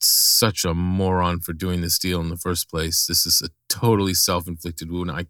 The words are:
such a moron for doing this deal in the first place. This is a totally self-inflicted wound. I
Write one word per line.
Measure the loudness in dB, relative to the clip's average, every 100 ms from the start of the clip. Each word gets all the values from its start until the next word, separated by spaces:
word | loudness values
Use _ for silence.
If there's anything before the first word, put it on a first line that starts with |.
such | 0 2 4 4 2 0
a | 0
moron | 0 0 2 2 2 2 0
for | -4
doing | -6 -2 -2
this | 0 -2
deal | 0 -2
in | -2
the | -4
first | -4 -4 -4
place. | -4 -2 -2 0
This | 0
is | 2 0
a | -2 _ -8
totally | 0 2 4 2
self-inflicted | 2 2 0 -2 -8 -8 -8 -6
wound. | -4 -4
I | -4 -8